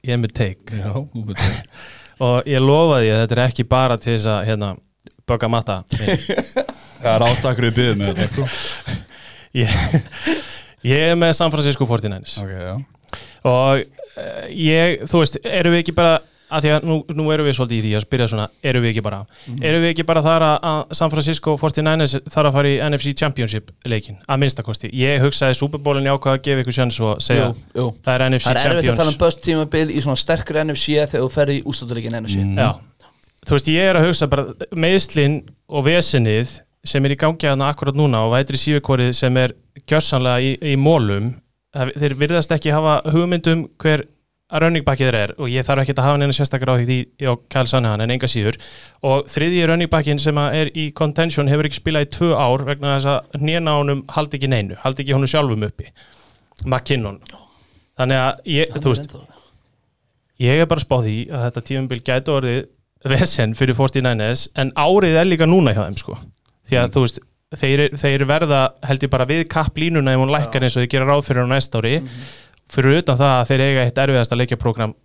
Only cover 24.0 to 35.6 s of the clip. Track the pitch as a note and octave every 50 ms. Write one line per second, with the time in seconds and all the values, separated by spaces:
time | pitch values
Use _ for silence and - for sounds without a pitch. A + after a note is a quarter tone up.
24 | - - G2+ - - - C#3 C3 C#3+ C3+ - - A2 - G#2+ - - G2+ - C3
25 | B2+ C#3 C#3+ C3+ B2+ C#3+ C#3 - C#3 C3 B2+ - C#3 D3 D3+ D3 C#3 D3 C#3+ C#3
26 | C3+ C#3 C#3 C3+ - C#3 C3+ C3 - C#3+ C#3 C3 B2 B2+ A#2 C3 B2+ A#2+ A#2 -
27 | A2+ G#2+ G#2+ - - - B2 A#2 A2 A2 A#2 - - - _ A#2+ B2 A#2+ A2 -
28 | - C3+ B2+ B2+ C3 C3 C3 B2 - A#2+ B2+ A#2+ C#3 C#3+ B2+ - - B2+ A#2 A2+
29 | E3 D#3 D3 C#3+ F3 E3 E3 - - F3 D#3+ D#3 D#3 D3+ - D3+ D#3+ D#3 - D3
30 | B2+ D3 C3 - - - E3 C3+ G#2 - D3+ D#3 D#3 D#3 C#3+ C3+ - D3 D3+ D3
31 | D3+ C#3+ - - C3 C3 - D3+ D3 C#3+ C#3 C#3+ - - C3+ - B2+ A#2 A#2+ A#2
32 | A2+ A2+ A#2 A#2 A2 G#2 G2 G2 G2 G2 G2 A#2 B2+ - - - - - _ _
33 | _ _ _ _ - _ _ _ - - C#3+ C#3 C3+ D#3 D#3 E3+ F#3+ F#3+ F#3 E3+
34 | D#3 F3 E3+ - D#3 C3 C#3 C3+ C#3 - A2+ - - - - E3 D#3+ E3+ F#3+ G3
35 | - - - D3+ C#3 C#3 D3+ D3 - - - _